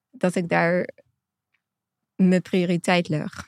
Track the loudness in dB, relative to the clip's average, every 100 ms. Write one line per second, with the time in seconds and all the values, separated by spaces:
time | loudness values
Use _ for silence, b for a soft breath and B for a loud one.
0 | _ -4 -2 -2 -2 0 2 0 -4 -12
1 | _ _ _ _ _ _ _ _ _ _
2 | _ 0 2 2 0 -2 0 0 0 0
3 | 0 -4 -6 -12